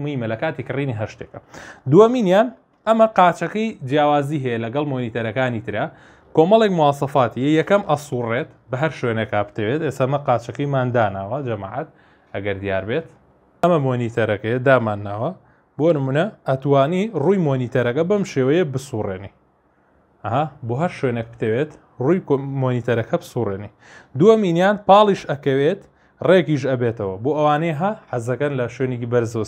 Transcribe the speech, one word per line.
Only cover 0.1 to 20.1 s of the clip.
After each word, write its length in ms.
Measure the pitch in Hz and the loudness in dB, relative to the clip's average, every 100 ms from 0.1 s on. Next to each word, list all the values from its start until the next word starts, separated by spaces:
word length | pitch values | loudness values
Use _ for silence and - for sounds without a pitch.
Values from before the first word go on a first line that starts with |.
| 139 113 | -6 -4
لە 40 | 113 | -4
کاتی 200 | 160 156 - | -4 -6 -8
کڕینی 260 | 151 143 107 | -6 -4 -4
هەر 80 | 107 | -6
شتێکە. 240 | - 117 - - - - - - | -8 -18 -18 -20 -20 -20 -12 4
دووەمینیان، 580 | 156 226 254 196 185 240 - _ _ - | 6 6 6 4 4 2 -4 _ _ 0
ئەمە 200 | 226 220 220 | 4 4 6
قاچەکەی 500 | 180 170 165 208 220 - 131 | 4 4 -4 -4 -6 -6 -2
جیاوازی 500 | 147 147 147 139 156 | 2 2 2 0 -4
هەیە 140 | 131 117 | -4 -4
لەگەڵ 200 | 117 131 147 | -4 -4 -4
مۆنیتەرەکانی 720 | 131 120 120 113 107 131 113 104 | -4 -4 -4 -4 -2 -2 -2 -6
ترە. 180 | 101 151 - - - _ - | -6 -6 -8 -20 -20 _ 2
کۆمەڵێک 360 | 165 226 214 175 | 6 6 4 4
مواصفاتی. 600 | 147 143 139 139 120 117 139 156 | 2 2 0 0 0 0 0 2
یەکەم 220 | 151 202 202 | 2 0 2
ئەسوڕێت 580 | 147 - 123 117 117 147 - _ | -2 -2 -6 -2 -4 -4 -12 _
بە 60 | 127 | -4
هەر 100 | 156 - | -4 -2
شوێنێکا 420 | 127 113 107 104 101 | -2 -2 -2 -2 -4
بتەوێت. 320 | - 104 147 151 | -4 -4 -2 -4
ئێستا 160 | - 131 | -2 -2
ئەمە 120 | 143 143 | -2 0
قاچەکەی 420 | 120 - 110 143 | -2 -2 -6 -4
مانداناوە، 640 | 139 123 120 107 98 98 135 131 | -2 0 0 0 -2 -6 -6 -6
جەماعەت، 420 | 107 98 120 160 _ _ _ _ | -8 -8 -10 -12 _ _ _ _
ئەگەر 220 | 107 101 98 | -8 -6 -4
دیار 220 | 98 95 95 | -2 -4 -2
بێت. 200 | 135 165 - _ _ _ _ | -6 -6 -14 _ _ _ _
ئەمە 160 | 175 170 135 | 2 2 2
مۆنیتەرەکەیە 720 | 123 120 117 110 101 110 127 127 | -2 -2 0 0 0 -2 0 4
دامانناوە. 640 | 131 110 104 104 104 135 185 _ _ _ - | 4 4 -4 -6 -6 -6 -8 _ _ _ 0
بۆ 100 | 147 156 | 2 2
نمونە، 280 | 135 139 196 - - | 0 0 -2 -4 -4
ئەتوانی 560 | 135 143 139 139 180 214 185 | -2 2 2 4 0 -2 -2
ڕووی 180 | 143 202 156 | 0 2 0
مۆنیتەرەکە 560 | 131 123 131 120 123 175 | 0 -2 -2 0 0 0
بەم 120 | 208 196 | 0 -2
شێوەیە 320 | 139 127 160 170 | 0 2 2 0
بسوڕێنی. 600 | 127 - 110 101 95 101 - _ _ _ _ _ _ _ | -4 -8 -6 -6 -6 -12 -20 _ _ _ _ _ _ _